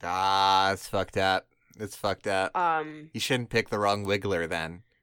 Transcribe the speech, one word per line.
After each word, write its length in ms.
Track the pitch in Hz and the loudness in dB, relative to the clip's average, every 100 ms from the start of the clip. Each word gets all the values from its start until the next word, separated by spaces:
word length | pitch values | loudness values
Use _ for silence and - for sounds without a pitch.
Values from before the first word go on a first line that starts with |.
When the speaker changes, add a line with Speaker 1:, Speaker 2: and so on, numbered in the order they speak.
Speaker 1:
Ah, 680 | 87 92 95 98 98 95 95 | -6 -2 2 4 4 6 4
it's 160 | 98 - | 0 -2
fucked 300 | 101 92 101 | -4 -2 0
up. 300 | 95 92 - _ _ - | 2 0 -2 _ _ -14
It's 200 | 104 - | -14 -6
fucked 280 | 104 95 107 | -4 -4 -2
up. 280 | 95 95 180 | 0 0 0
Speaker 2:
Um, 520 | 175 160 156 151 156 | 0 0 -4 -12 -14
Speaker 1:
You 60 | 117 | -8
shouldn't 300 | - 127 120 | -2 -2 0
pick 200 | 117 110 | -2 0
the 100 | 107 | 2
wrong 260 | 101 101 98 | 2 2 0
wiggler 420 | 101 101 90 82 | 0 0 -2 -2
then. 360 | 85 82 87 - _ | -4 -6 -10 -18 _